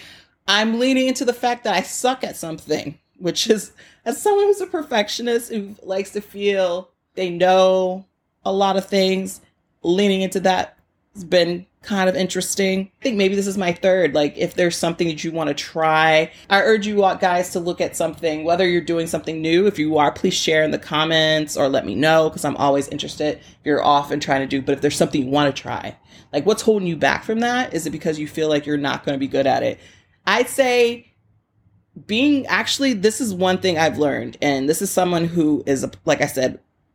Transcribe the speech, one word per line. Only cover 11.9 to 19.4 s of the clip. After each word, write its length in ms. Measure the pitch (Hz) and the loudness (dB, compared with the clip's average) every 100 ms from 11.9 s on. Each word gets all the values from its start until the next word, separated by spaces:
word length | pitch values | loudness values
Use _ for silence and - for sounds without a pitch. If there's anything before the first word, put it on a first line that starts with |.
| 196 185 | 0 0
of 80 | 180 | 0
interesting. 720 | 185 185 - - 190 190 190 _ | -2 -2 -4 -2 0 -2 -4 _
I 20 | |
think 140 | 269 202 | -4 0
maybe 180 | 190 | 0
this 120 | 202 196 | 0 -2
is 120 | 196 | -2
my 140 | 180 | -2
third. 420 | 175 190 185 160 | 0 2 2 2
Like, 220 | 151 147 - | 2 0 -2
if 160 | 175 | -4
there's 220 | - 175 170 | 0 0 0
something 300 | 165 165 170 | -2 0 -2
that 160 | 156 | -2
you 80 | 165 | -6
wanna 240 | 165 151 | -4 -4
try, 760 | 143 - 165 160 156 160 156 165 - - | -4 -6 -2 2 4 4 4 2 -6 0
I 140 | 196 | 2
urge 240 | 202 220 208 | 4 2 2
you 180 | 208 | 2
all 100 | 190 | 2
guys 360 | 175 185 175 180 | 2 0 0 -2
to 100 | 185 | -4
look 200 | 175 170 | -4 -4
at 140 | 170 | -4
something, 480 | - 165 160 165 156 | -2 -6 -2 -4 -2
whether 240 | 160 175 185 | 0 2 2
you're 140 | 175 | 2
doing 260 | 160 170 165 | 0 -2 -2
something 340 | 160 156 160 | -6 -6 -4